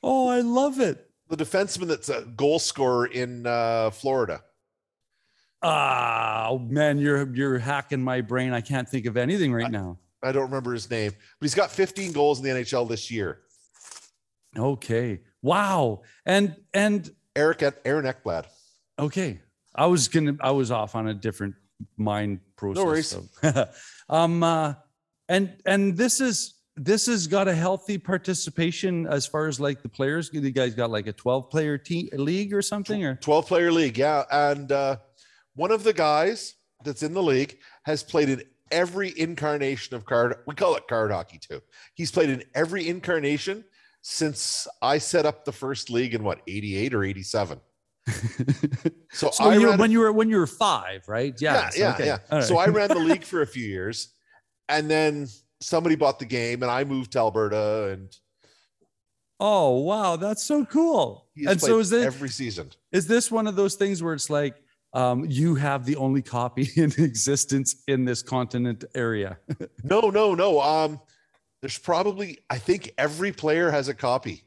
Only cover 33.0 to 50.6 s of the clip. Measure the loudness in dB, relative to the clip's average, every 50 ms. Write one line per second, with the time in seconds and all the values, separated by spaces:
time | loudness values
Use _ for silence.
33 | -2 -4 -4 -4 0 2 2 2 4 4 2 2 4 4 4 4 2 2 2 2
34 | 2 2 2 0 0 0 2 2 2 2 2 -2 -2 -2 0 0 2 0 -2 -4
35 | -8 _ _ _ _ _ _ _ _ _ _ -4 0 0 0 2 2 2 2 4
36 | 4 4 4 4 4 2 0 -2 -8 -14 -16 _ _ _ _ _ -10 -10 -6 -4
37 | -4 -4 -2 0 2 4 4 4 2 0 -6 _ _ -20 -20 _ _ -4 -4 -4
38 | -4 -2 2 2 4 4 2 -2 -4 _ _ _ _ _ 0 0 0 0 -2 -4
39 | -6 -6 -2 -4 -4 -4 -4 -4 -2 -2 -2 0 -2 -2 -2 -4 -8 -10 -12 -12
40 | -6 0 2 2 4 2 0 -4 -8 -12 -4 0 2 2 2 0 -2 -2 -2 0
41 | 0 0 0 -2 -4 _ -14 -20 -16 -14 -14 -14 -14 _ _ -20 -20 -20 _ -8
42 | -8 -2 2 2 2 2 2 -2 -6 _ _ -2 0 0 0 -4 -4 -4 -6 -6
43 | -4 -2 -2 0 0 0 -2 -2 -2 -6 -8 -8 -10 _ _ _ _ _ _ _
44 | _ -10 -4 -2 -2 -2 -2 -4 -6 -4 -4 -6 -6 -8 -8 _ 0 2 2 2
45 | 0 0 0 2 2 2 0 -2 -8 -10 -10 -8 -6 -8 -6 -6 -8 -2 0 0
46 | 0 0 -2 -4 -2 -2 -4 -4 -8 -10 -8 -8 -6 -4 -4 -2 -2 -2 0 0
47 | -2 -2 -4 -6 -8 -4 -2 -2 -2 -2 -6 -14 _ _ _ _ _ _ _ _
48 | _ -6 -6 -4 -4 -6 -4 -4 -2 -2 -2 0 0 -4 -4 -2 -4 -6 -6 -6
49 | _ _ -8 -2 -2 -2 0 4 6 8 8 8 8 8 6 6 6 6 6 6
50 | 4 4 4 4 2 4 4 2 2 0 0 0